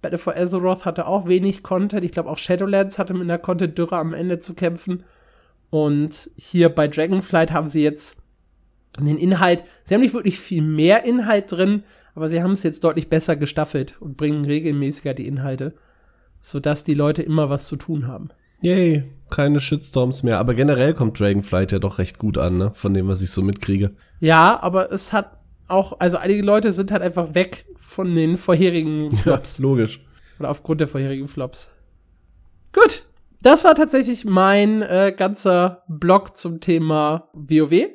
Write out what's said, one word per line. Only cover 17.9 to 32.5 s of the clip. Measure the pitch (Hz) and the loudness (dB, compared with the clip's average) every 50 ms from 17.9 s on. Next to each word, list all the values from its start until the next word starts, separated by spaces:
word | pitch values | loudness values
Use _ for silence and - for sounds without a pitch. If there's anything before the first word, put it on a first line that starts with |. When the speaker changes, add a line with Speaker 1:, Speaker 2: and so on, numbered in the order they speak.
| 165 147 123 123 | -6 -6 -6 -6
Speaker 1:
haben. | 131 - - 151 _ _ _ _ _ _ | -8 -10 -14 -16 _ _ _ _ _ _
Speaker 2:
Yay, | - 175 180 190 180 170 156 147 135 - - - - _ | -2 0 2 4 4 4 2 0 -2 -6 -14 -20 -14 _
keine | - - 143 143 147 147 | -4 0 0 2 2 0
Shitstorms | 139 - 151 147 - - - 135 123 123 131 131 - | 0 -2 -4 -4 -4 -4 0 0 0 0 -2 -2 0
mehr. | 123 113 92 | 0 0 2
Aber | 107 123 123 | 2 0 2
generell | 113 135 147 147 123 131 147 160 | 2 2 2 4 4 2 2 2
kommt | - 131 110 110 - | 2 0 -2 0 0
Dragonflight | 104 101 98 101 98 - - 92 95 90 101 | 2 2 2 0 0 0 0 0 0 0 0
ja | 95 | -2
doch | - 98 - - | -2 -2 -2 -4
recht | 92 - - - | -6 -6 -6 -6
gut | - 107 98 - | -4 -4 -2 0
an, | 64 87 90 90 | 0 0 0 0
ne? | 95 101 101 | 0 -2 -4
Von | - - 101 98 | -4 -2 0 0
dem, | 98 92 95 | 0 2 0
was | 95 92 | -2 -2
ich | 95 92 | -2 -4
so | - - | -2 -2
mitkriege. | 95 98 101 - - - 98 98 101 98 - - _ _ _ - | 0 -2 -2 -4 -2 -2 0 0 0 -2 -4 -8 _ _ _ -2
Speaker 1:
Ja, | 165 156 160 160 165 185 226 - | 2 4 6 8 6 6 4 2
aber | - 180 180 190 185 - | -2 -2 0 -2 -2 -2
es | 185 190 - - | -4 -8 -8 -2
hat | - 214 202 - - - _ _ - _ _ _ | -2 -2 -4 -4 -14 -20 _ _ -20 _ _ _
auch, | 185 190 196 - - - | 0 0 0 0 -4 -2
also | 180 180 165 - | 0 0 0 0
einige | - 190 202 208 202 | 0 0 0 2 4
Leute | 202 208 214 220 226 | 4 4 4 4 2
sind | 185 175 196 196 | 0 0 -2 -2
halt | 208 202 180 | -2 -2 -2
einfach | 180 175 175 175 160 156 | -2 -2 -4 -4 -2 0
weg | 175 190 185 - - - - - | -2 -2 -2 -4 -18 -18 -20 -20
von | - - - - - 190 180 170 | -20 -20 -16 -8 -6 -2 0 2
den | 165 160 160 170 175 | 2 2 2 0 0
vorherigen | - - 180 156 190 185 175 170 160 156 156 151 151 151 | 2 2 2 4 4 4 2 0 -2 -2 -2 -2 -2 0
Speaker 2:
<laughs> | |
Ja, | 120 107 | 0 0
Speaker 1:
Flops. | 95 - - 127 - - - - | 2 2 0 0 -2 -10 -8 -2
Speaker 2:
logisch. | 131 135 135 123 113 107 - - _ _ _ _ _ _ - - | 0 0 2 2 0 0 -2 -10 _ _ _ _ _ _ -14 -10
Speaker 1:
Oder | 151 127 | -6 -6
aufgrund | 143 - _ - 160 151 | -6 -8 _ -4 -2 -2
der | 160 - | -2 -4
vorherigen | - 139 135 135 139 135 139 139 | -2 -6 -6 -4 -6 -8 -10 -10
Flops. | - 147 131 127 - - - - _ _ _ _ _ _ _ _ _ _ _ _ _ _ _ - | -8 -10 -10 -10 -10 -16 -20 -20 _ _ _ _ _ _ _ _ _ _ _ _ _ _ _ -20